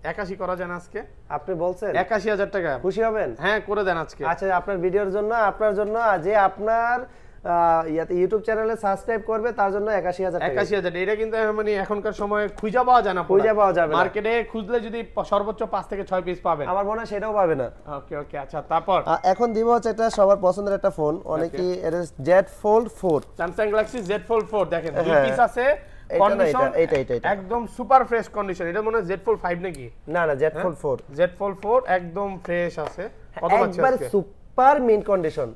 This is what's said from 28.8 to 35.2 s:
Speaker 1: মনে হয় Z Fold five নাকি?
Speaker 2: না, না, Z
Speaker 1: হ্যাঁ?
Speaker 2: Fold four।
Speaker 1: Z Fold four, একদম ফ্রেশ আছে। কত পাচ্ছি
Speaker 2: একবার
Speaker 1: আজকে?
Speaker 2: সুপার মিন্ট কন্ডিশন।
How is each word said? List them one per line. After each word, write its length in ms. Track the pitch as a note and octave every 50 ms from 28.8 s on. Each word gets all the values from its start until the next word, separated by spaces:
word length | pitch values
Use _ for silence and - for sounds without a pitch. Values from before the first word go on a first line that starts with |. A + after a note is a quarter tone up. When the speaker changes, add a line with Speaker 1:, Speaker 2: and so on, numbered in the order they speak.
Speaker 1:
মনে 140 | G#3+ A3 A3
হয় 100 | A#3 G3
Z 40 | E3
Fold 280 | F#3+ F#3 - - A3 - -
five 180 | F3+ F3 F3
নাকি? 280 | F3 F#3+ E3 C3+ B2+ A#2 - - - -
Speaker 2:
না, 180 | D#3 F3 E3+
না, 80 | D#3 C#3+
Z 40 | C3
Speaker 1:
হ্যাঁ? 260 | D3 D#3 - D#3 F#3+
Speaker 2:
Fold 120 | F3+ D#3 -
four। 140 | - D3+ B2+ A#2 - - C#3+
Speaker 1:
Z 40 | C#3+
Fold 360 | F3 F3 F3+ - G3 G3+ F#3+ F3+ -
four, 160 | G3+ A#3 B3+ -
একদম 520 | - F3+ F#3 F3 E3+ E3 G3 G3+ G3+ F#3+ F3 -
ফ্রেশ 340 | - F3 F3 F3 E3+ - -
আছে। 300 | D3+ D3 - - F3+ A#3+ - - - - - -
কত 80 | - -
পাচ্ছি 280 | F#3 A3+ A#3+ G3+ F3+ F3
Speaker 2:
একবার 140 | - C4
Speaker 1:
আজকে? 160 | B3+ - C#3 A#2+
Speaker 2:
সুপার 760 | - G3+ E3+ - - - - - - - B3+ C4+ D4 D4
মিন্ট 240 | B3+ A#3+ G#3+ G#3 G3
কন্ডিশন। 460 | G#3 G3+ F#3+